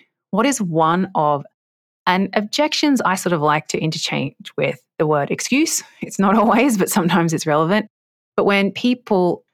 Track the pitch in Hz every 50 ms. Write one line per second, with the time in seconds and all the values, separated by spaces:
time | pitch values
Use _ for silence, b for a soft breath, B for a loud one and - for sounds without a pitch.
0 | - _ _ _ _ _ - 190 226 285 262 - 208 170 156 165 160 160 170 185
1 | 190 190 - 165 151 147 147 139 143 - _ _ _ _ _ _ _ _ _ _
2 | - 180 180 185 196 190 - 214 208 214 - - 294 302 - - - 294 277 226
3 | - 180 185 190 - 180 175 151 147 151 147 156 - - - - 160 160 156 160
4 | - - 151 147 135 - - - 208 - - - 147 139 - - _ _ _ -
5 | 165 151 151 143 139 - 220 - - - 247 277 330 330 - - - - - -
6 | - - - - 196 196 202 220 208 226 202 226 247 285 226 185 180 - - 202
7 | 170 175 170 175 170 165 160 151 - 160 147 151 160 160 202 214 208 - _ _
8 | _ _ _ _ _ _ _ - 180 202 202 196 196 196 190 - - 247 247 247
9 | - - 214 185 180 175 - - - _